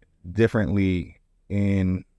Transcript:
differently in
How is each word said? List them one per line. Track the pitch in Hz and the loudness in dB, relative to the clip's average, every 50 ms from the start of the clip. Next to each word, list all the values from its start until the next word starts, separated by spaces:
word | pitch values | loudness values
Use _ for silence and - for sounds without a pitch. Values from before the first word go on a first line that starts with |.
| _ _ _ _ - 87 | _ _ _ _ -16 -6
differently | 87 104 113 107 - 113 104 - 98 101 98 95 92 90 82 - - _ _ _ _ _ _ - | 0 2 2 2 2 2 0 0 0 0 2 2 0 -2 -4 -8 -14 _ _ _ _ _ _ -6
in | 98 101 101 101 98 98 95 92 92 92 - _ _ | -4 -2 0 0 0 0 0 0 -2 -4 -6 _ _